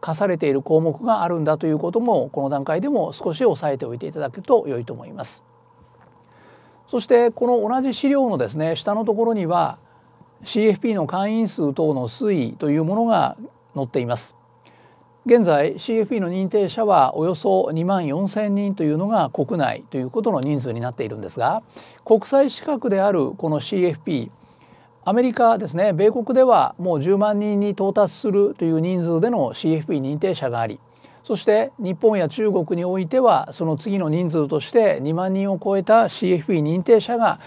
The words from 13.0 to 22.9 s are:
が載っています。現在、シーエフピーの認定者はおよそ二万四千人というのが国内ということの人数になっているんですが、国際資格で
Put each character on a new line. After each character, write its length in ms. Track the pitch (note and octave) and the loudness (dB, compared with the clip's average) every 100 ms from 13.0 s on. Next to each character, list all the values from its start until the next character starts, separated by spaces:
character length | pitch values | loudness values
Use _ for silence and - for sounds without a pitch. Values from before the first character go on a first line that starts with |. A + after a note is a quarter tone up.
が 320 | A#3 G3 C3 - A3+ _ _ | 2 2 0 -4 -16 _ _
載 100 | D3 | -8
っ 40 | B2+ | -4
て 120 | C#3 | -4
い 60 | A#2+ | -4
ま 100 | A#2+ | -6
す。 180 | - _ _ _ _ _ _ _ _ _ B3 | -8 _ _ _ _ _ _ _ _ _ 4
現 180 | A#3+ | 6
在、 340 | F3+ D3 D3+ D#3+ | 6 4 2 -2
シ 140 | - | -2
ー 80 | A3+ | -2
エ 40 | |
フ 60 | G#3 | 0
ピ 60 | A#3 | -2
ー 40 | |
の 100 | F3 | -2
認 180 | F#3 F#3+ | -2 0
定 220 | G#3+ G3 | 0 0
者 160 | - A3 | 0 2
は 280 | F3+ C3 - | 4 4 2
お 80 | D#3+ | -2
よ 80 | |
そ 340 | E3 - F#3+ - | 0 0 2 0
二 120 | D#3+ | -2
万 220 | F3 G3 D#3 | 0 0 0
四 240 | C#3+ G3 | -2 -2
千 240 | G#3+ G#3+ | -2 -2
人 200 | G3+ G3+ | 0 -2
と 100 | G3 | -2
い 60 | D#3 | 0
う 60 | D3+ | 0
の 120 | G3+ | 0
が 200 | A3 C#3+ | 0 0
国 300 | - C#3 F3 | -2 -2 0
内 260 | C3 A2 - | -2 -4 -8
と 80 | C3 | -8
い 40 | |
う 60 | B2+ | -6
こ 140 | A3 | -2
と 100 | A3 | -2
の 80 | F#3+ | 0
人 220 | C3+ D3 | 0 -2
数 100 | B2 | -4
に 80 | A#2 | -6
な 120 | A#2+ | -6
っ 20 | |
て 100 | B2 | -6
い 40 | A2+ | -8
る 80 | G#2 | -8
ん 20 | |
で 80 | F#2+ | -10
す 100 | - | -4
が、 240 | A#2+ G#3+ - - - - - | -2 -2 -6 -20 -20 -6 2
国 180 | A3 | 2
際 240 | - C#4 C#4 | 4 2 2
資 140 | - | 0
格 260 | - C#4 | -6 -4
で 140 | B3+ | 0